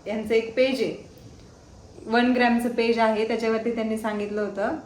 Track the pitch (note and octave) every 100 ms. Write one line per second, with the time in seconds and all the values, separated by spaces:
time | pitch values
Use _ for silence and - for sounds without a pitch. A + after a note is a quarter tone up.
0 | G3 A3 G#3+ A3+ A3+ C4 C4 A#3 F3 -
1 | - - - - - - - - - -
2 | A3 A#3+ B3 A#3+ A#3+ A#3 A#3+ A#3+ A#3 A3+
3 | A3 G#3+ A3+ A#3 A3+ A3 A#3 A#3 A3 A3
4 | A3 G#3 G#3 G#3 G3 G3 A3+ D#4+